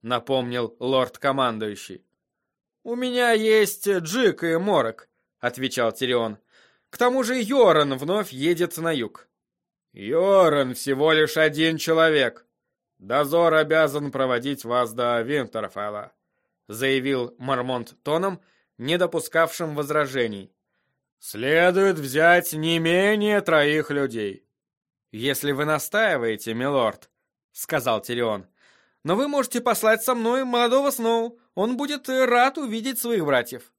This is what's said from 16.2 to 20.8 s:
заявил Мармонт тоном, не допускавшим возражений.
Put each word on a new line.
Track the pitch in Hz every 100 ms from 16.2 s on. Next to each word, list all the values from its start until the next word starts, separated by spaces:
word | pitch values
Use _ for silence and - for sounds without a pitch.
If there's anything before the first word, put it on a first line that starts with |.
| _ _ _ _ _
заявил | 113 135 135 135 131 120 -
Мармонт | 127 131 127 127 117 _
тоном, | - 160 190 180 _ _ _ -
не | 123 175
допускавшим | 180 170 - 160 160 - 160
возражений. | 147 143 151 143 135 117 98 92 _ _ _